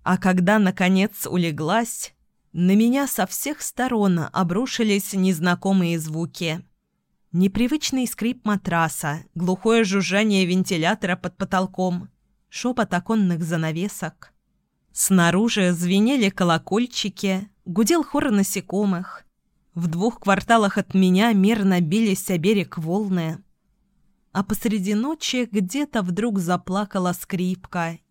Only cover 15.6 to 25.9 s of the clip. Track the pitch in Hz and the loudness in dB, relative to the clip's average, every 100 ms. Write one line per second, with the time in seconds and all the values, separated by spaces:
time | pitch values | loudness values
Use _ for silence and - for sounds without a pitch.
15.6 | 180 175 175 196 220 277 196 - 180 160 | 0 0 2 2 2 2 0 0 0 0
16.6 | - 202 247 - 208 - 202 190 208 _ | 0 -2 -2 -4 -8 -4 -4 -4 -6 _
17.6 | - 175 226 339 294 285 302 208 196 196 | -4 0 2 2 0 -2 2 2 0 -4
18.6 | - 185 208 175 185 - - _ _ _ | -4 -2 0 -2 -6 -16 -20 _ _ _
19.6 | _ 170 170 165 220 - - 190 - 233 | _ -6 -4 0 -2 -2 0 0 4 4
20.6 | 202 202 185 190 185 185 233 208 190 226 | 4 0 0 4 6 6 4 4 4 4
21.6 | 196 180 165 202 226 190 - 180 165 214 | 2 2 2 2 2 0 -2 0 2 0
22.6 | - - 160 185 208 180 160 180 - _ | 0 -6 -4 -2 -2 -2 -2 -6 -14 _
23.6 | _ _ _ _ _ _ _ 175 196 220 | _ _ _ _ _ _ _ -6 -4 -2
24.6 | 240 208 185 208 262 320 - 254 240 202 | -2 -2 0 -2 -2 -4 -4 -4 -2 -2
25.6 | 185 269 294 | -2 -4 -4